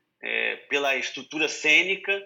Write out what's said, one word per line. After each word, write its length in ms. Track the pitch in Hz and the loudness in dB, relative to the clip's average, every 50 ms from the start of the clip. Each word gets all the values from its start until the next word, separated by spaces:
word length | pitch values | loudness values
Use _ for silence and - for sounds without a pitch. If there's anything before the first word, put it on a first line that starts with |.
| _ _ _ _ | _ _ _ _
é, 340 | - 117 117 113 117 110 110 110 - - | -6 -4 -2 -2 -2 -2 -4 -6 -6 -4
pela 260 | 139 143 143 135 135 127 | -2 0 0 0 0 0
estrutura 500 | 127 - - 139 123 - - 160 156 143 | -2 -6 -8 -10 -12 -10 -4 -2 0 0
cênica, 760 | - - - 156 151 165 175 185 190 185 - - 196 202 202 | -2 0 2 6 6 6 6 4 -2 -4 -2 -2 -2 -2 -4